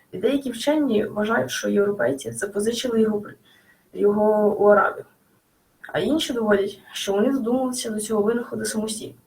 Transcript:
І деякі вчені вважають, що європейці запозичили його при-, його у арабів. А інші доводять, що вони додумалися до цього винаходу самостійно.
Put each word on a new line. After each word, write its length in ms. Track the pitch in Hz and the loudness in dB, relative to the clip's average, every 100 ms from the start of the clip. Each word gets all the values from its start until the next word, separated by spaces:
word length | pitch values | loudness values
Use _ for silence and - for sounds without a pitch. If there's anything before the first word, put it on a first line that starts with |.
| - | -14
І 60 | 185 | -2
деякі 340 | 233 277 254 | 0 0 -2
вчені 540 | - 285 302 269 208 - | -4 0 2 2 0 0
вважають, 460 | 208 214 220 208 | -2 0 0 -2
що 180 | - 208 | -4 0
європейці 640 | 202 202 202 233 277 - | 0 0 0 -2 -2 -6
запозичили 680 | - 202 202 220 240 254 226 | -8 -6 -2 -2 -2 -2 2
його 200 | 214 208 | 2 0
при-, 140 | - - _ _ _ _ _ | -6 -18 _ _ _ _ _
його 640 | 185 202 208 214 214 208 202 | 0 2 4 4 4 2 4
у 60 | 202 | 6
арабів. 400 | 202 - - - _ _ _ _ _ _ _ - | 6 4 -2 -16 _ _ _ _ _ _ _ -8
А 60 | 151 | -4
інші 340 | 196 320 - | 0 0 0
доводять, 460 | 240 214 202 202 - - | -2 2 2 0 -6 -14
що 200 | - - | -8 -2
вони 180 | 202 254 | 0 2
додумалися 580 | 269 220 254 254 247 226 | 0 0 0 -2 -4 -6
до 100 | 214 | -6
цього 220 | 214 214 | -2 0
винаходу 440 | 208 240 - 220 214 | 0 0 -4 -6 -4
самостійно. 500 | 220 220 - - - | -4 -6 -8 -12 -16